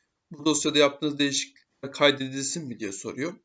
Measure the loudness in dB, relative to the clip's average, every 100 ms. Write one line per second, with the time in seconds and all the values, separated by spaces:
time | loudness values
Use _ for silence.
0 | _ _ -20 -4 0 2 2 4 4 4
1 | -4 0 0 0 -4 _ _ _ -10 2
2 | 4 4 -2 -6 -4 -6 -8 -6 -8 -6
3 | -8 -6 -6 -8